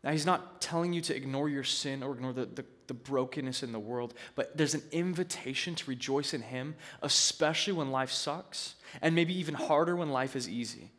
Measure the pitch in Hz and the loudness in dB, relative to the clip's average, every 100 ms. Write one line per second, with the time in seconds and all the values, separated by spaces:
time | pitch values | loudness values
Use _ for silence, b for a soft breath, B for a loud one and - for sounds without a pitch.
0 | 139 156 156 180 - - - 170 175 175 | 2 2 4 2 0 -8 -2 0 2 0
1 | 160 135 135 135 147 139 127 - 143 139 | 0 -2 -2 0 0 0 0 0 -2 -2
2 | 131 123 131 127 120 - - - - 123 | -4 -4 -4 -2 -4 -6 -12 -16 -10 -10
3 | 127 139 127 151 131 123 127 113 104 123 | 0 2 2 -2 -4 -4 -4 -6 -4 -4
4 | 120 - B - - 147 147 151 - 165 | -4 -8 B -2 -2 2 4 2 0 0
5 | 180 175 180 - 131 135 - 165 - 127 | 0 0 -2 -4 -4 -2 -2 -4 -4 -4
6 | 131 139 143 143 110 127 139 156 B B | 0 0 0 -4 -4 -6 -6 -8 B B
7 | 143 - - - 156 160 - 180 135 131 | 2 4 4 6 4 6 2 0 2 0
8 | 131 - - 160 - - - - B B | 0 0 -2 -4 -8 -8 -8 -12 B B
9 | 160 165 165 180 160 147 - 151 170 175 | 4 4 4 2 -2 -2 4 4 6 2
10 | 156 131 131 131 120 113 113 110 92 | 2 0 0 -2 -4 -4 -6 -8 -16